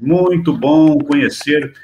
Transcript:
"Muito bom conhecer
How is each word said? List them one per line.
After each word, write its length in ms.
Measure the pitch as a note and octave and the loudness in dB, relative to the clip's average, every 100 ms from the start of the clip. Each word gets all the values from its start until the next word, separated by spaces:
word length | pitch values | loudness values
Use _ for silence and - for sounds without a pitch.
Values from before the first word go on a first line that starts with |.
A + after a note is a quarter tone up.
"Muito 520 | B2+ F3 F3+ F3 E3 | -2 0 0 0 -2
bom 460 | A#2+ C3 D#3 D#3 D3 | -2 2 4 4 2
conhecer 760 | C#3+ C#3+ B2 - - D3 C#3 - | 0 -2 -2 -4 -4 -4 -4 -14